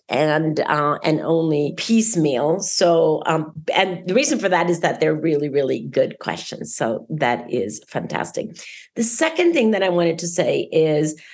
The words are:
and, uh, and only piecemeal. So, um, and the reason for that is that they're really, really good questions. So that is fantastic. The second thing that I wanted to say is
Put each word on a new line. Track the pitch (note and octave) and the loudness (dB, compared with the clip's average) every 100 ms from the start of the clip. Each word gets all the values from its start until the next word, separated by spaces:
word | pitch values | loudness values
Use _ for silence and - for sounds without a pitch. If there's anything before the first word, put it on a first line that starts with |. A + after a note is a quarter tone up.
| - | -4
and, | C3 D#3 D3+ D#3+ D3+ | 0 2 2 2 0
uh, | - D3 D3 D3 | 0 0 0 0
and | - D3+ | 0 0
only | C#3 E3 E3 D3 C#3+ - | 2 0 2 0 0 -4
piecemeal. | - A3+ A3 E3+ D3+ B2 D3 F3+ | 0 2 2 2 2 2 0 0
So, | - - F3 E3 D#3 D#3 | 0 2 4 4 4 2
um, | - D#3+ D#3 - - | 0 -2 -2 -8 -2
and | - F#3+ F3 F3 | 0 0 -2 0
the | |
reason | G#3 D4 B3 | 0 2 0
for | F#3+ | 2
that | F3 F3 | 2 2
is | E3+ | 2
that | E3 - | 0 0
they're | D#3 | 0
really, | D#3 D#3+ D3 D3 | 0 0 0 0
really | C#3 C3+ B2 | 0 0 -2
good | C3+ C3 - - | -2 -2 -2 -4
questions. | - E3+ - - - | -8 -8 -8 -10 -6
So | - A#2 A2 - | -4 -2 -4 -6
that | D#3 B2+ A#2+ - | -2 0 -2 -2
is | A#2+ G2+ A2 - | -4 -4 -8 -8
fantastic. | - - - - - - - - - - | -8 -6 -6 -6 -6 -8 -10 -20 -20 -12
The | - | -2
second | A3+ - D#4+ D#4+ F4 | 0 2 0 2 2
thing | E4 A3 | 4 2
that | G3+ | 2
I | F#3+ | 2
wanted | F3 E3+ E3 | 2 2 0
to | E3+ | -4
say | - D#3 C#3+ - | -2 0 0 0
is | D#3+ D#3+ D3+ D#3 D#3 - | 2 2 2 0 -4 -14